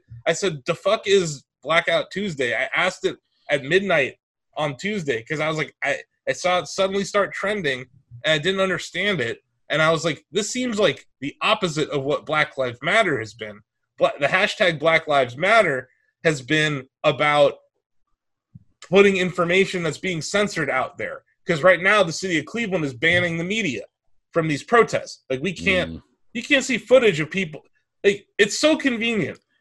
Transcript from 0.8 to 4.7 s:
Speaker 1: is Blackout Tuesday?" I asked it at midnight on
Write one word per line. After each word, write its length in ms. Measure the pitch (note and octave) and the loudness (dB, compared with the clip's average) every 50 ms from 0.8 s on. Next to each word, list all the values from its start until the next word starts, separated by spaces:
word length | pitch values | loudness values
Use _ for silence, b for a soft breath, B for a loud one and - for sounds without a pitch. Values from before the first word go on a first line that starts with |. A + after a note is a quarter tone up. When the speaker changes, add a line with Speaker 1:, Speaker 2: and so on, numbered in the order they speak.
| - G3 G#3+ A3 A3 | 0 -2 -2 0 2
Speaker 1:
is 380 | G3+ G3 G3 F3+ D#3+ D3 C3 _ _ _ _ - | 2 4 4 4 2 -6 -10 _ _ _ _ -4
Blackout 480 | C3+ D#3+ E3+ E3 F3+ E3 D#3+ C#3 - | 0 0 2 2 2 0 0 0 -2
Tuesday?" 460 | - F#3 G#3 G3+ D#3 C3 C3 A#2+ A2+ | -6 -6 -6 -6 -4 -2 -2 -2 -2
I 120 | A2+ C3 - - | -2 -4 -4 -2
asked 300 | D3 E3+ F#3 F3+ - - | -2 -2 -2 -2 -2 -6
it 140 | F#3 - - _ _ _ _ _ - | -6 -6 -6 _ _ _ _ _ -4
at 120 | D3 D3 B2+ | -4 -2 -2
midnight 540 | C#3 E3+ F#3+ G3+ F#3+ F3 D#3 C3 A2+ - _ _ _ _ _ _ _ - | 0 0 0 2 2 2 2 0 0 -4 _ _ _ _ _ _ _ -6
on 200 | - D#3 D3 | -4 -4 -4